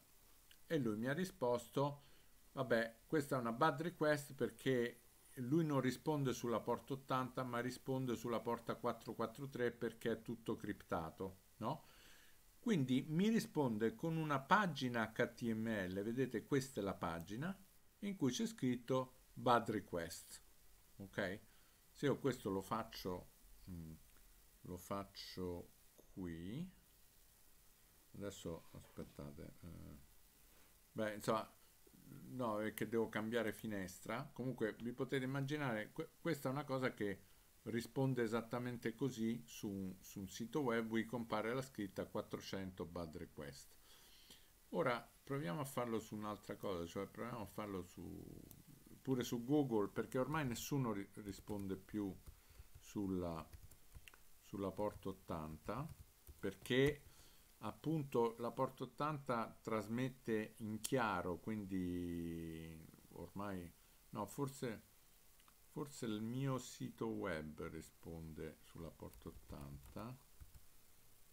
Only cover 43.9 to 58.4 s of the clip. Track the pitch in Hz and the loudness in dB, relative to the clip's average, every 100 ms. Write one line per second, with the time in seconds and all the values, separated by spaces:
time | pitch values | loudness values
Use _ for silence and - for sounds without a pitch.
43.9 | - - - - - - - - 180 139 | -20 -20 -20 -20 -20 -20 -20 -2 2 4
44.9 | 117 - - - 139 165 165 143 - 120 | 2 -2 -16 -4 -2 0 -2 -2 0 0
45.9 | 110 104 107 104 104 - 104 107 87 85 | 0 -2 -6 -4 -6 -8 -6 -2 -2 -2
46.9 | 98 98 107 113 123 95 - 104 95 90 | -4 -4 -6 -6 -6 -6 -6 -4 -4 -6
47.9 | - 87 82 85 82 - - - - - | -10 -10 -10 -12 -14 -14 -18 -18 -20 -20
48.9 | - - 127 120 120 117 151 131 110 98 | -8 0 0 2 -2 4 4 6 4 2
49.9 | - 110 131 127 156 135 113 - 143 123 | 0 0 0 2 0 0 -2 0 2 2
50.9 | 98 98 - 104 92 - 104 98 95 - | 0 -4 -8 -8 -8 -6 -4 -2 -4 -2
51.9 | 107 98 87 - - - - - - - | -2 -2 -4 -12 -18 -20 -18 -18 -18 -6
52.9 | 107 98 92 87 80 78 - - - - | -2 0 2 0 -4 -8 -14 -16 -18 -18
53.9 | - - - - - - 98 98 92 104 | -16 -18 -20 -20 -20 -8 -2 -2 0 -2
54.9 | - 98 92 - 85 78 80 - 113 139 | -2 -6 -6 -4 -4 -4 -6 -6 -4 -6
55.9 | - - - - - 101 - - 127 143 | -10 -18 -20 -20 -6 -6 -6 4 6 6
56.9 | 143 - - - - - - 107 - 147 | 4 -8 -20 -20 -20 -20 -8 -8 -4 0
57.9 | 160 139 123 117 113 | 0 4 4 4 2